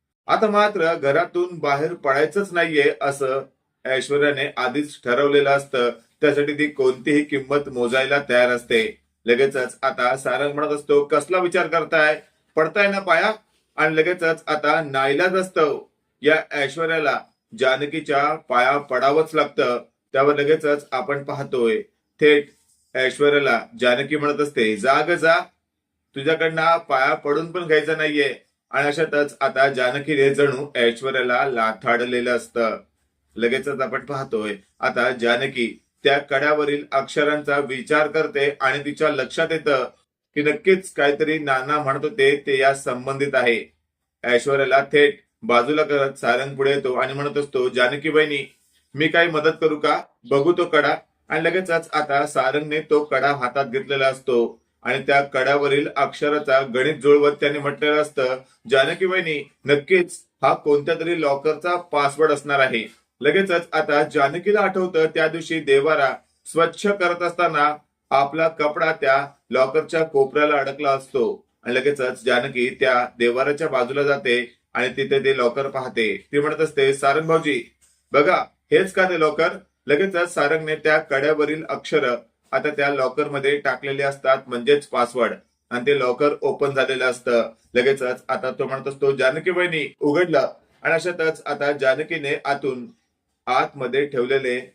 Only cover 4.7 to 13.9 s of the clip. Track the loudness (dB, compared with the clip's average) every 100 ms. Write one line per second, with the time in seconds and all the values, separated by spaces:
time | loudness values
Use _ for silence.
4.7 | -4 -6 -8 -2 0 4 4 4 2 0
5.7 | -2 -2 -2 _ _ 0 2 0 -2 -4
6.7 | 0 0 0 0 0 0 -4 -2 -2 -2
7.7 | -4 0 0 0 0 2 2 4 0 0
8.7 | 0 0 -6 _ _ 0 2 2 0 -6
9.7 | -4 -4 0 0 0 -2 -2 -2 -2 -4
10.7 | -4 2 2 4 0 2 0 2 0 0
11.7 | -2 0 2 2 0 -8 _ _ -2 0
12.7 | 2 0 0 0 2 2 -2 _ _ _
13.7 | -2 0